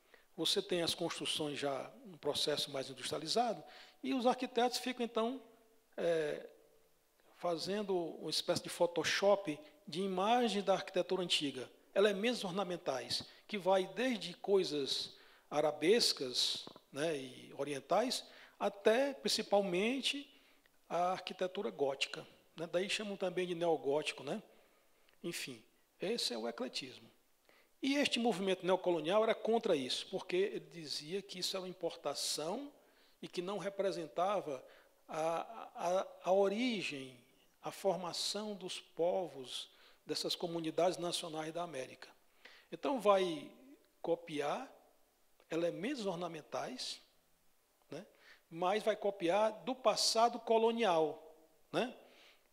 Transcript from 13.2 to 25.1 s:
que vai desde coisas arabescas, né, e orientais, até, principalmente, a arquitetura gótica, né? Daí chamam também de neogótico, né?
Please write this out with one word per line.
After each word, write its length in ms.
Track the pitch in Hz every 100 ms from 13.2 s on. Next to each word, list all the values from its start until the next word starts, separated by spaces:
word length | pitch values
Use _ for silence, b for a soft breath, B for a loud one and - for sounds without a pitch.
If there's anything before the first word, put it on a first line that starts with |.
| - B -
que 100 | 202
vai 300 | 175 190 180
desde 480 | 190 262 208 175
coisas 800 | - 185 196 147 147 131 - - B B B B
arabescas, 1160 | 147 151 - 160 233 208 - 131 117 - - - - _
né, 260 | 135 165 143
e 380 | 131 123 123 -
orientais, 680 | 143 135 - 185 254 - - B B B
até, 560 | 202 - 214 233 277
principalmente, 1120 | 269 208 - - 202 196 175 226 269 - 285 - b b b b _ -
a 240 | 165 180
arquitetura 580 | 185 - - 180 202 220
gótica, 560 | 175 139 135 - 156 - - _ 160
né? 100 | 170
Daí 220 | 180 196
chamam 260 | - 214 196
também 300 | 185 180 180
de 80 |
neogótico, 680 | 170 170 156 139 147 147 -
né? 180 | 135 208 - b b b b b b